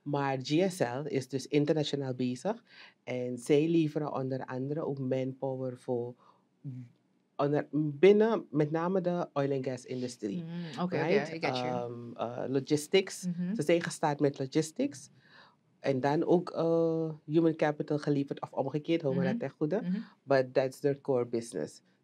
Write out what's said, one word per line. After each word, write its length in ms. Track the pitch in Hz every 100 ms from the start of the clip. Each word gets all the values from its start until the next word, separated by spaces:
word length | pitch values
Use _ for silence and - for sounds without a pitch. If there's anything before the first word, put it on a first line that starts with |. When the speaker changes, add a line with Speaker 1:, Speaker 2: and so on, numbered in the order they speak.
Speaker 1:
Maar 360 | 147 143 139 135
G 280 | 127 151 190
S 80 | 180
L 260 | 120 127 151
is 220 | 135 135
dus 180 | 135 -
internationaal 680 | 147 147 156 143 139 131
bezig. 500 | 127 127 127 180 233 _ - - _
En 340 | - 127 123 123
zij 300 | - 147 165
leveren 440 | 170 151 151 147
onder 300 | - 131 131 -
andere 380 | 127 139 151 -
ook 120 | 135
manpower 800 | 127 131 131 131 139 131 131 123
voor 360 | - 120 120 123 _ _ _ _ 143 127 123 _ _ _ _ -
onder, 300 | 143 147 -
binnen, 760 | 147 156 143 185 208 220 214 -
met 200 | 147 151
name 300 | 160 175 190
de 280 | 175 175 160
oil 200 | 143 139
and 140 | 139 131
gas 180 | 127
industrie. 580 | - 127 123 - 208 180
Speaker 2:
Mm, 60 | 165 170 165
oké, 100 | 156
oké, 140 | 180 160
Speaker 1:
Right? 320 | 160 143 156
Speaker 2:
I 100 | 165 156
get 100 | 127
you. 120 | 123
Speaker 1:
Ehm, 480 | 123 120 120 120 -
eh, 280 | 113 123 101
logistics. 800 | 139 139 151 - 190 190 - 180
Speaker 2:
Mhm. 280 | 170 180
Speaker 1:
Ze 80 | 214
zijn 200 | 151 170
gestart 380 | 165 - 156 143
met 180 | 143 139
logistics. 720 | 131 156 156 - 285 - - _ _ - - _ _ _
En 200 | - 135
dan 240 | 139 160
ook, 260 | 156 175 175
eh, 600 | - 165 165 165 160 160 151
human 320 | - 160 165 156
capital 420 | 151 151 151 147
geleverd 420 | 147 143 139 -
of 120 | -
omgekeerd, 500 | - 135 151 151 165
hou 120 | 143
me 60 | 131
Speaker 2:
Mhm. 100 | 175
Speaker 1:
dat 80 | 233
ten 100 | 247
goede. 300 | - 151 196
Speaker 2:
Mhm. 160 | 175 196 - _
Speaker 1:
But 320 | - 135 127
that's 240 | 135 131 -
their 220 | 143 135
core 260 | - 123 120
business. 560 | 120 117 87 76 - _ _